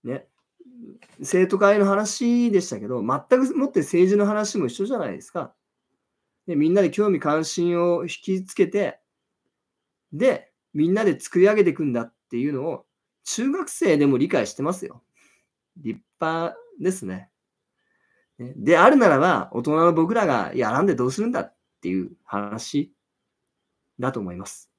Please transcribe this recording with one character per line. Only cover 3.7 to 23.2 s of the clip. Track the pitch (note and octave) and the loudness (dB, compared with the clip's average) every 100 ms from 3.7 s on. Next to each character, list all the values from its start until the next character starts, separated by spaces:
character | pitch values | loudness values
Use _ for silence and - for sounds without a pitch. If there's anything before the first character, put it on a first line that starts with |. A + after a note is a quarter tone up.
て | F3+ | -2
政 | C#3+ F3 F#3 | 0 2 4
治 | G#3 | 4
の | G3+ | 2
話 | G#3 G#3 G3+ | 0 -2 -2
も | C3 | -4
一 | - | -4
緒 | G3+ | -4
じ | |
ゃ | B3 | -4
な | C#3 | -4
い | |
で | F#2+ | -8
す | - | -10
か。 | F3 C#3 _ _ _ _ _ _ _ _ _ - | -10 -10 _ _ _ _ _ _ _ _ _ -6
で、 | D3 | 0
み | D#3 | 2
ん | |
な | G3 | 2
で | F3+ | 0
興 | - G#3 | 0 0
味 | E3 | 0
関 | D3+ D3+ D#3+ | 0 -2 -2
心 | - F3 F3 | -2 -2 0
を | F3 E3+ | 0 0
引 | E3+ - | -4 -10
き | - F#3+ F#3 | -6 -6 -6
つ | |
け | - E3+ | -2 0
て、 | G#3 F#3 - _ _ _ _ _ _ _ _ _ _ _ | 0 -4 -8 _ _ _ _ _ _ _ _ _ _ _
で、 | D3 B3 - - _ _ | 0 0 0 -8 _ _
み | D3 E3 | -2 0
ん | |
な | G3+ G#3 | 2 2
で | D3 | 0
作 | - F3 | -2 4
り | G3 | 4
上 | G#3 | 6
げ | |
て | F3 | 2
い | |
く | D3 | 2
ん | D3 | -2
だ | A#2+ | -2
っ | A#2 _ _ | -6 _ _
て | A#2+ | -6
い | C#3+ | -4
う | |
の | C3+ D#3 | -4 -6
を、 | C#3+ _ _ _ _ | -8 _ _ _ _
中 | - - C4 | -10 -4 -2
学 | F4 D4+ | -2 -6
生 | - E4 D3+ | -2 2 4
で | C#3+ | 4
も | B2+ | 2
理 | D#3+ | 2
解 | D#3+ G#2+ | 0 -2
し | |
て | - | -4
ま | D3 | -6
す | F#3 - | -6 -10
よ。 | - _ _ _ _ _ _ _ - | -16 _ _ _ _ _ _ _ -14
立 | C3 - _ _ | -12 -12 _ _
派 | D#3+ E3 E3 - - D#4 | -4 -4 -6 -10 -20 -6
で | F#3 | -4
す | F#3 F#2 | -4 -10
ね。 | F#2 - _ _ _ _ _ _ _ _ _ _ _ | -12 -14 _ _ _ _ _ _ _ _ _ _ _
ね。 | B2 - | -16 -6
で | C#3+ E3 | 2 6
あ | G#3 | 8
る | C#4+ | 8
な | G#3+ | 6
ら | C3+ | 4
ば、 | F3 C3+ - | 4 0 -2
大 | A#2 | -6
人 | B2 D#3 | -2 2
の | E3+ | 4
僕 | E3 E3 | 4 2
ら | A#3 F#3+ | 2 0
が | A#2+ E2 | 0 -2
や | - G#2+ | -2 0
ら | B2+ | 2
ん | G3 | 0
で | C3 | 0
ど | B2+ | -2
う | |
す | C3+ | -2
る | A3+ | -4
ん | |
だ | A#3+ | -4
っ | - _ _ _ | -8 _ _ _
て | - | -6
い | F#2+ | -4
う | E2+ - _ | -6 -12 _
話 | G2+ G#2 A2 - D3 - _ _ _ | -8 -8 -10 -6 -6 -6 _ _ _